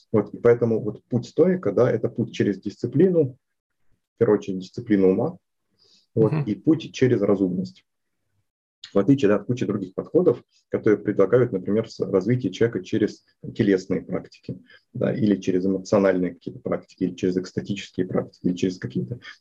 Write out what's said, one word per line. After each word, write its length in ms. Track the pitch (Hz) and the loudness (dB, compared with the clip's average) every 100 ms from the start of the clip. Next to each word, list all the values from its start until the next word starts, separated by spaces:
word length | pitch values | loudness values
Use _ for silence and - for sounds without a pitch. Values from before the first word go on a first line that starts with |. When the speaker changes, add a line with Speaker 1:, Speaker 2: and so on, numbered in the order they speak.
| _ | _
Speaker 1:
Вот, 200 | 110 101 | -2 -2
и 60 | - | 0
поэтому 420 | 120 117 120 110 | 2 4 2 0
вот 220 | 104 104 | -2 -8
путь 220 | _ 123 - | _ -4 -2
стоика, 460 | - 175 180 101 | 2 2 2 -2
да, 180 | 95 123 | 0 0
это 180 | 113 120 | 0 -4
путь 240 | - 110 | -4 -4
через 260 | - 98 95 | -2 -2 -2
дисциплину, 760 | 104 - - 135 190 170 135 - _ _ _ _ _ _ _ | -6 -8 -4 2 4 4 0 -4 _ _ _ _ _ _ _
в 40 | _ | _
первую 200 | 107 104 | 2 2
очередь 220 | - 92 | 0 -8
дисциплину 500 | 90 - 113 104 92 | -10 -12 0 4 4
ума, 280 | 95 147 185 _ _ _ _ _ _ _ | 4 0 -6 _ _ _ _ _ _ _
вот, 180 | 120 - | 0 2
Speaker 2:
Мгм. 120 | 156 | 2
Speaker 1:
и 100 | 131 | -2
путь 380 | 101 - 160 - | -2 0 0 -2
через 260 | - 127 113 | 0 2 2
разумность. 640 | 101 98 92 90 92 - _ _ _ _ _ _ _ _ _ _ - | 2 2 0 -2 -6 -12 _ _ _ _ _ _ _ _ _ _ -4
В 60 | 98 | 0
отличие, 300 | 98 139 98 | 4 4 4
да, 80 | 104 | 2
от 100 | - | 0
кучи 200 | 123 - | -4 -2
других 280 | 101 92 | -4 -6
подходов, 500 | - 95 165 175 - - _ _ | -10 -2 2 2 0 -4 _ _
которые 300 | 107 110 101 | -2 2 2
предлагают, 520 | 107 101 95 123 120 | 0 0 4 4 2
например, 380 | 92 90 104 113 | -2 -2 -4 -4
с-, 80 | - | -6
развитие 520 | 92 95 95 123 98 | -2 0 0 0 -2
человека 320 | 92 117 104 | 0 -2 -2
через 400 | 92 110 104 - _ _ - - | -6 -2 -2 -2 _ _ -10 -2
телесные 460 | 101 92 - 87 | 2 2 0 -6
практики, 540 | - 85 - - - - _ - _ | -4 -8 -10 -16 -14 -14 _ -20 _
да, 200 | 135 98 | -4 -2
или 240 | - 107 95 | 0 0 0
через 260 | 95 92 95 | 0 -2 0
эмоциональные 680 | 95 - 104 98 92 90 | -2 0 2 2 2 -2
какие-то 260 | - - - | -6 -14 -12
практики, 420 | - 87 - - | -6 -8 -8 -6
или 100 | 92 87 | -6 -2
через 200 | 95 92 | -2 -2
экстатические 680 | 92 - 90 101 - - 92 | -4 -8 -8 -8 -8 -8 -4
практики, 400 | - - _ 90 | -4 -4 _ -4
или 80 | |
через 240 | 90 95 90 | -2 -4 -4
какие-то. 400 | - - - 120 - - | -8 -6 -8 -10 -14 -4